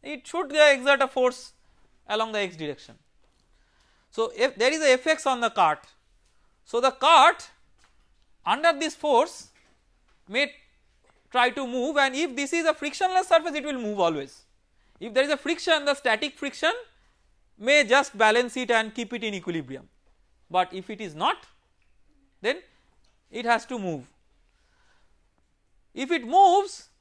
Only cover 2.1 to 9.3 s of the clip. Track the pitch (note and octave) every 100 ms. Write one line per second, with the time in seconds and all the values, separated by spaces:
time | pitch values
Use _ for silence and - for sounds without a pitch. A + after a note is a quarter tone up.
2.1 | G#3+ A3 G#3+ F#3 D#3+ D3 C3+ - - _
3.1 | _ _ _ _ _ _ _ _ _ _
4.1 | - A3+ - C4+ G#3+ B3+ D#4 D4 B3+ D#4+
5.1 | D#4 C4+ B3 A#3 G3+ D#3+ D3+ - _ _
6.1 | _ _ _ _ _ _ A#3 B3+ B3 D4
7.1 | D#4 D#4+ E4 - _ _ _ _ _ _
8.1 | _ _ _ - B3 E4+ C#4+ D#4+ - D4+
9.1 | A#3+ D#4+